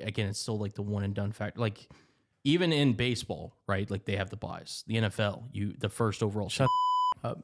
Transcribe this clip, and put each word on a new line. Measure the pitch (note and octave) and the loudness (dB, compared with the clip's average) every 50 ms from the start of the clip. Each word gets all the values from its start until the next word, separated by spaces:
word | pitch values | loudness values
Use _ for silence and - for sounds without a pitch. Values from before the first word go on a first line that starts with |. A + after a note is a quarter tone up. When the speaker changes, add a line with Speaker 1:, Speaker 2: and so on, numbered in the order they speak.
Speaker 1:
again, | - G#2+ - - G#2+ G2 | -6 -4 -2 -2 -2 -2
it's | G#2 - | -2 -4
still, | - - A2 G#2 | -4 -4 -2 -2
like, | G#2 G2+ - | -2 -4 -4
the | - | -4
one | G2+ G#2 G#2 G2+ G2 | -4 -2 0 0 0
and | G2 G2+ | 0 0
done | G#2 G2+ G2+ | -2 -2 -4
fact. | G#2+ - G#2 G#2 - - | -2 -4 -6 -6 -2 0
Like, | A#2+ G#2+ G#2 - - - - - - _ _ _ _ _ _ _ - | 0 0 -2 -4 -14 -20 -20 -20 -20 _ _ _ _ _ _ _ 2
even | C#3 D3+ F3 F#3 E3 | 4 4 6 6 4
in | D#3+ D3 C#3+ C3+ A2+ | 6 6 6 6 4
baseball, | G#2+ A#2+ B2+ A#2+ - - - F#2+ D2 D#2 - - _ - | 4 2 0 0 0 -2 -6 -6 -6 -8 -12 -14 _ -2
right? | - G2 F#2+ G#2 - | 0 0 0 0 0
Like, | G2 G2+ - | -2 -4 -2
they | - G2+ | -2 0
have | F#2+ F#2+ F2 | 0 0 -2
the | - G#2 | -4 -8
buys. | - - F2 E2+ E2 - - - - | -8 -8 -8 -8 -10 -10 -12 -10 -6
The | - A2 | 0 2
N | A2+ A2 | 2 2
F | G2+ - - | 2 2 2
L, | G#2+ G#2 - - A2+ C3 | 0 0 0 -4 -10 -8
you, | - G2+ G2+ G#2 - - | -4 -4 -4 -4 -4 -2
the | A2+ G2+ | -4 -4
first | - - A#2 G#2+ G2 - | 0 2 2 2 2 2
overall | A2+ G#2 G2+ G#2+ G2+ F#2 | 0 0 0 -2 -4 -2
Speaker 2:
Shut | - - C3+ - B5+ B5+ - - - - - - B5+ - | 0 2 2 2 4 2 2 2 2 2 0 0 -2 -2
Speaker 1:
seed. | - A#2 | -4 -6
Speaker 2:
up. | - - | -6 -8